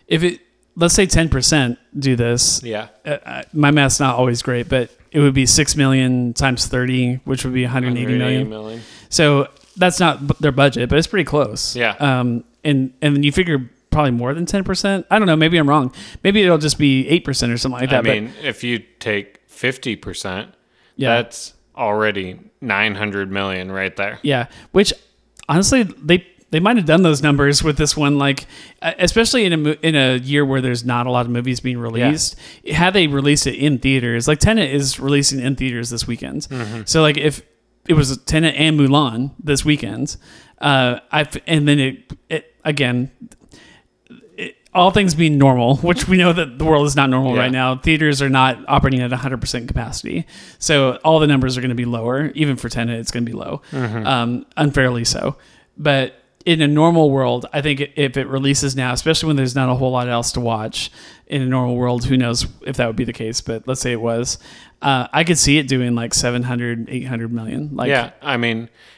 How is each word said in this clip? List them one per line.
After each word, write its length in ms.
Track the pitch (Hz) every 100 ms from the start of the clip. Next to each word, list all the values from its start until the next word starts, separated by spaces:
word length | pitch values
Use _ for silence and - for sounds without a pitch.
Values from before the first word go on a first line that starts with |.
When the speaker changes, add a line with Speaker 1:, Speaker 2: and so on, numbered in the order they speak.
| -
Speaker 1:
If 160 | 160
it, 180 | 175 - _ _ _ -
let's 180 | 170
say 120 | - 190
ten 220 | - 165
percent 500 | 135 123 156 123 120 _ 147
do 180 | 135 120
this. 460 | 120 120 - -
Speaker 2:
Yeah. 260 | 123 104 113 _ -
Speaker 1:
Uh, 40 | 147
uh, 180 | 120 123 -
my 180 | 156 147
math's 300 | 151 135 -
not 160 | 135 123
always 260 | 127 120
great, 260 | - 123 120
but 220 | 131 117 _ _
it 80 | 156
would 140 | 143
be 120 | 135 127
six 300 | - 139 151
million 560 | 135 131 127 127 123
times 320 | 113 135 120 -
thirty, 480 | 127 127 127 123 127
which 200 | - 131
would 100 | 131
be 100 | 127
a 40 | 123
hundred 280 | 127 127 123
eighty 100 | 123 123
million. 20 |
Speaker 2:
Hundred 140 | 127 127
eighty 80 | 131
million. 320 | 107 107 113 113 - -
Speaker 1:
So 400 | - 151 143 139 - _ -
that's 220 | 180 -
not 260 | 175 127 143
b-, 80 | -
their 120 | 151
budget, 360 | 127 139 123 123
but 100 | 147
it's 80 | 165
pretty 180 | 202
close. 500 | 147 147 123 113 - 123
Speaker 2:
Yeah. 140 | 117 101
Speaker 1:
Um, 460 | 143 127 123 117 - _
and, 280 | 151 139 131 -
and 140 | 151 143
then 60 |
you 100 | 143
figure 380 | 143 175 143 120 - _
probably 200 | 151 147
more 220 | 120 123
than 120 | 156 170
ten 180 | 202
percent. 420 | 190 185 202 196 -
I 80 | 208
don't 80 | 196
know. 100 | 156
Maybe 200 | 160 170
I'm 120 | 143
wrong. 240 | 151 131 - - -
Maybe 200 | 185 202
it'll 160 | 185 160
just 200 | 151 -
be 300 | 147 131 135
eight 160 | 165
percent 280 | 151 131 123
or 60 | 120
something 220 | 135 123
like 80 | 127
Speaker 2:
I 20 | 131
Speaker 1:
that, 20 |
but 60 | 113
Speaker 2:
mean, 200 | 107 110 -
if 200 | 147 117
you 160 | 123 117 - _
take 420 | - 104 101 _ _
fifty 500 | - 123 131 131 104
percent, 580 | - 87 101 92 - _ _ _ _ -
Speaker 1:
Yeah. 200 | 131 117
Speaker 2:
that's 380 | 117 - - - _ -
already 640 | 117 107 107 98 92 90 - _
nine 340 | 123 98 107
hundred 360 | 101 107 101 95
million 400 | 98 98 92 92
right 240 | 95 95 -
there. 220 | 101 -
Speaker 1:
Yeah, 240 | 139 135 117 - -
which 200 | - 208 - _ _ _ - -
honestly, 340 | 156 196 262
they, 440 | 202 - 151 180 - _ _
they 100 | 156
might 160 | 190 240
have 100 | 156
done 160 | 160
those 180 | 175 143
numbers 400 | 147 143 143 143
with 120 | 165 143
this 200 | 147 -
one, 200 | 143 143
like, 280 | 139 139 - - - _
uh, 120 | 165 -
especially 460 | 175 226 226 254
in 80 | 196
a 40 | 160
mo-, 200 | 151 151
in 120 | 165 156
a 200 | 131 127
year 260 | 127 143
where 160 | 143 135
there's 240 | 127 120
not 220 | 120 120 123
a 40 |
lot 160 | 123 120
of 60 |
movies 260 | 120 127 123
being 160 | 127 123
Speaker 2:
Yeah. 60 |
Speaker 1:
released. 540 | 117 113 123 156 - - - - -
Had 240 | 151 180
they 120 | 196 160
released 380 | 139 143 147 143
it 100 | 113
in 220 | 147 131
theaters, 480 | 135 131 120 117 120
like, 100 | 151
Tenet 320 | 202 226 151
is 260 | 143 139 -
releasing 400 | 135 143 139 135
in 160 | 123 131
theaters 340 | 131 120 117
this 160 | 120 -
weekend. 360 | 117 135 143
Speaker 2:
Mm-hmm. 400 | - 131 107 113 101
Speaker 1:
So, 160 | 160
like, 140 | 156 147
if 240 | 151 143 - _ _ _ -
it 60 |
was 220 | 156 135 131
Tenet 360 | - 160 160 135
and 220 | 156 151
Mulan 540 | 135 143 139 113 135 -
this 220 | 147 139
weekend, 520 | 151 151 110 110 143 - - - - _
uh, 400 | 143 135 127 120 -
I 120 | 151
f-, 140 | 147 - -
and 200 | 160 147
then 100 | 147
it, 320 | 135 131 - - _
it 240 | 156 - _
again, 460 | 156 143 127 123 131 - - - _ - - _ _ _ _ - - -
it, 200 | 254 - _
all 180 | 190 180
things 240 | 202 190
being 240 | 156 165 147
normal, 380 | 139 127 120 139
<laughs> 120 | 170
which 200 | 175 -
we 80 | 185
know 160 | 180
that 260 | 165 151 123
the 60 |
world 220 | 156 151 147
is 100 | 139
not 140 | 139
normal 240 | 127 131
Speaker 2:
Yeah. 80 | 123
Speaker 1:
right 100 | 123
now. 240 | 131 127 131
Theaters 460 | 160 156 156 139
are 60 | 139
not 280 | 131 131 120 -
operating 320 | 139 135 127
at 120 | 123
a 40 | 123
hundred 240 | 135 131
percent 280 | - 127 120
capacity. 580 | - 117 - - - - - - -
So 400 | - 151 131 123
all 160 | 156 160
the 60 | 151
numbers 300 | 135 131 123
are 40 |
gonna 140 | 127
be 100 | 120
lower. 460 | 120 117 113 131 151
Even 220 | - 151 123
for 120 | 120
Tenet, 300 | 117 117 117
it's 100 | 113
gonna 160 | 120 117
be 60 |
low, 300 | 117 - 143 -
Speaker 2:
Mm-hmm. 360 | 139 120 113 110
Speaker 1:
um, 400 | 131 120 123 - -
unfairly 480 | 147 139 127 120
so. 320 | 113 - - - _ _ _ -
But 380 | 147 139 131 - _ _
in 160 | - 160
a 80 | 147
normal 420 | 151 165 170 151
world, 360 | 135 127 123 -
I 80 | 151
think 180 | 147 139 143 -
if 220 | 139 131
it 100 | 131
releases 480 | 135 139 139 139 131
now, 160 | 127
especially 360 | 123 - 160 160
when 80 | 147
there's 180 | 131
not 160 | 131 127
a 40 |
whole 160 | 127 131
lot 180 | 127 123
else 200 | 117 117
to 80 | -
watch 500 | 117 113 110 - - - - - -
in 140 | 143
a 60 | 127
normal 280 | 127 123 123
world, 280 | 123 123
who 140 | 120 131
knows 280 | 120 117 - - -
if 100 | 131
that 100 | 120
would 100 | 110
be 80 |
the 100 | 117
case, 260 | 113 113 113
but 260 | - 113 120
let's 140 | 127
say 120 | 127
it 80 | 120
was, 380 | 117 117 123 - - - - _
uh, 260 | 143 131 123
I 140 | 143
could 140 | 165 165
see 180 | 156 147
it 100 | 135
doing, 260 | 131 123
like, 180 | 120 117
seven 300 | - 123 120
hundred, 440 | 123 123 120 117 113
eight 160 | 127 127
hundred 260 | 120 113
million. 380 | 117 110 120 151
Like, 140 | 156 127
Speaker 2:
Yeah, 220 | 135 117 -
I 160 | 143 123
mean, 320 | 117 113 117 _ -